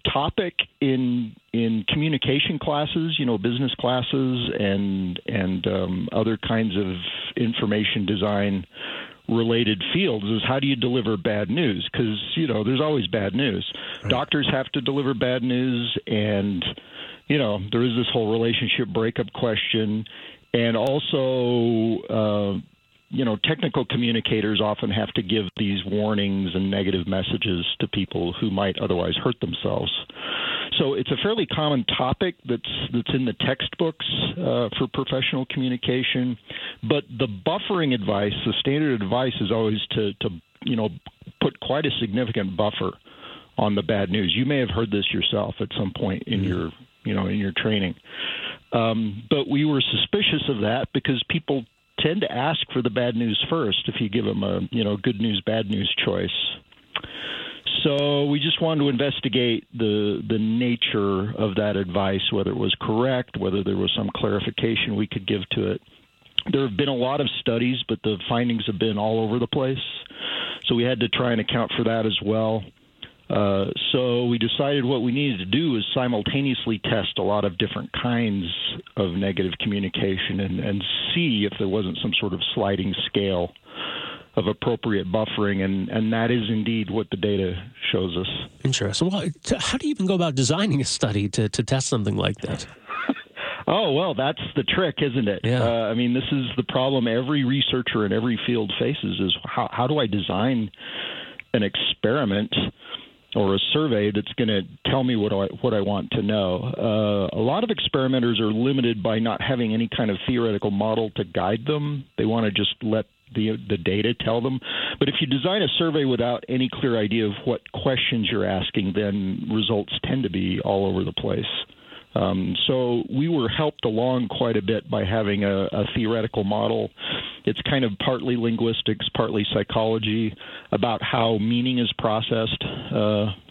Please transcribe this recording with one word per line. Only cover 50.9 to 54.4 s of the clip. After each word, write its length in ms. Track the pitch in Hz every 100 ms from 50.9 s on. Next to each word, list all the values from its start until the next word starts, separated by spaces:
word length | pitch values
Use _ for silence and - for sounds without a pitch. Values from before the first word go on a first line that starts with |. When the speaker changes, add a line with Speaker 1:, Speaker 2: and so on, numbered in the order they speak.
Speaker 1:
because 320 | 143 - 127 -
people 340 | 160 - 139 117 _ _ -
tend 220 | 151 185
to 100 | -
ask 280 | 117 143 156 -
for 80 | 131
the 80 | 120
bad 260 | 107 123 113
news 260 | 117 104 -
first 400 | 160 117 - -
if 140 | -
you 80 | 110
give 160 | 107 104
them 180 | -